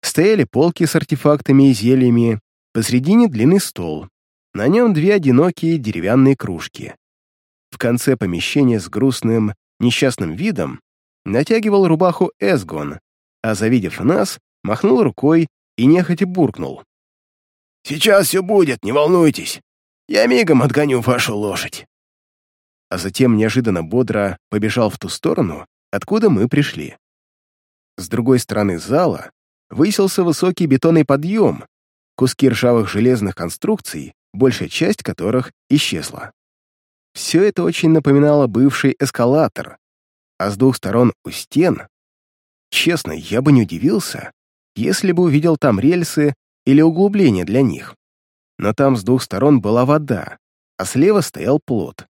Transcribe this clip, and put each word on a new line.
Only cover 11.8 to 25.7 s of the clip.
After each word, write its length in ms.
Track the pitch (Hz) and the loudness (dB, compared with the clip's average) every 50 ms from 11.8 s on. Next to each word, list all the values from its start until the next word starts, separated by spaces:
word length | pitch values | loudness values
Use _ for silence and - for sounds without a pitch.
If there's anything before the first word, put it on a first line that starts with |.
| 196 | 4
рубаху 460 | 180 170 156 185 180 170 - 185 175 _ _ | 2 2 2 2 0 2 0 -2 -2 _ _
Эсгон, 580 | - 202 185 127 95 82 - 76 73 71 71 - _ _ _ _ _ _ _ _ - | -2 0 0 0 -2 -6 -8 -8 -8 -8 -10 -14 _ _ _ _ _ _ _ _ -6
а, 120 | 113 110 | -6 -4
завидев 460 | 95 107 110 123 123 95 - - - | -2 0 0 0 0 0 -2 -8 -2
нас, 380 | 87 127 175 - 202 190 - - _ _ _ _ _ | 0 0 0 0 0 -4 -6 -14 _ _ _ _ _
махнул 400 | 98 104 - - 202 254 254 214 | -6 -4 0 2 2 2 4 2
рукой 440 | 139 98 - - 143 160 165 165 - _ _ _ _ _ | 0 -2 -2 0 2 2 2 0 -2 _ _ _ _ _
и 100 | - 117 | 0 4
нехотя 400 | 135 160 180 180 - 180 156 202 | 4 4 4 2 0 -2 -2 -2
буркнул: 560 | 180 180 185 160 127 101 - 85 69 65 - - _ _ _ _ _ _ _ _ _ _ _ _ _ _ _ _ _ _ _ _ | -4 0 0 -2 -2 -2 -6 -10 -10 -12 -14 -18 _ _ _ _ _ _ _ _ _ _ _ _ _ _ _ _ _ _ _ _
«Сейчас 420 | - 139 156 - 226 202 196 202 - | -10 -6 -2 0 2 4 4 2 2
все 140 | - 190 190 | -2 -2 -2
будет, 420 | 180 214 202 175 143 123 110 - | 2 2 2 4 2 0 -4 -4
не 80 | 98 123 | -2 0
волнуйтесь, 680 | 147 151 156 180 180 165 156 - - - - - - _ _ _ _ _ _ _ _ _ - | 0 2 4 4 4 4 4 2 0 -8 -12 -12 -14 _ _ _ _ _ _ _ _ _ -2
я 180 | - 104 113 | 0 2 2
мигом 360 | 120 - - 226 165 156 127 120 | 4 4 2 4 4 4 4 4
отгоню 380 | 139 117 143 151 143 131 123 | 2 2 0 0 0 0 0
вашу 360 | 113 - 123 120 - - 113 | 0 0 0 0 -2 -4 -4
лошадь». 500 | 104 104 101 92 90 - 101 - - - _ _ _ _ _ _ _ _ _ _ _ _ _ _ _ _ _ _ _ _ _ | -4 -4 -4 -6 -6 -10 -10 -14 -16 -20 _ _ _ _ _ _ _ _ _ _ _ _ _ _ _ _ _ _ _ _ _
А 100 | - 92 | -10 -8
затем 380 | 90 98 95 - 131 123 117 | -8 -8 0 2 2 2 4
неожиданно 480 | 107 110 110 104 127 123 113 95 87 82 | 2 2 0 0 0 0 0 -2 -2 -4
бодро 520 | 80 - 123 127 104 113 107 101 98 90 - _ _ | -2 -2 -2 -2 0 -2 -2 -2 -2 -6 -8 _ _
побежал 420 | - 107 101 110 98 123 113 104 | -4 -4 -2 -2 0 0 -2 -2
в 80 | - - | -2 -6
ту 100 | - 87 | -12 -12
сторону, 560 | - - - 160 - - 139 90 76 71 - _ | -12 -6 -4 -2 -2 0 -2 -4 -4 -10 -16 _